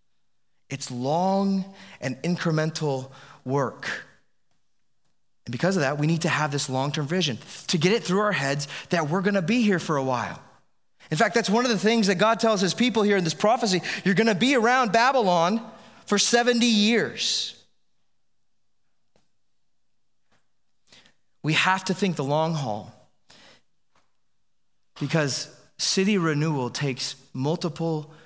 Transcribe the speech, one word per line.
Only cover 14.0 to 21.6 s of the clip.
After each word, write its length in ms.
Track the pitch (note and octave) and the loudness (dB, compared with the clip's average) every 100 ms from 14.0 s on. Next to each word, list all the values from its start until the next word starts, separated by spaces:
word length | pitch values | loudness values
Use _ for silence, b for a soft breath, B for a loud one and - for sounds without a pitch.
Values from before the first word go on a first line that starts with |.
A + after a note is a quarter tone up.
You're 120 | F3+ F#3 | 0 2
gonna 180 | A3+ | 4
be 220 | G3 B3 C#4 | 4 2 4
around 360 | A3 B3+ A#3+ | 4 2 4
Babylon 720 | A3 B3 C4+ G3+ F3 E3 A3+ - - B B B | 4 4 4 4 4 4 0 -4 -20 B B B
for 100 | G3+ | 0
seventy 480 | - A#3+ A#3+ A#3+ A#3+ | 4 4 4 2 2
years. 1000 | G#3+ G#3 A#3 C3+ - - - - - _ _ _ _ _ _ _ _ _ _ _ _ _ _ _ _ _ _ _ _ _ _ _ _ _ _ _ _ _ _ _ _ _ b b b _ _ | 4 4 2 0 -4 -4 -4 -6 -12 _ _ _ _ _ _ _ _ _ _ _ _ _ _ _ _ _ _ _ _ _ _ _ _ _ _ _ _ _ _ _ _ _ b b b _ _
We 100 | C#3+ | -2
have 320 | - | 0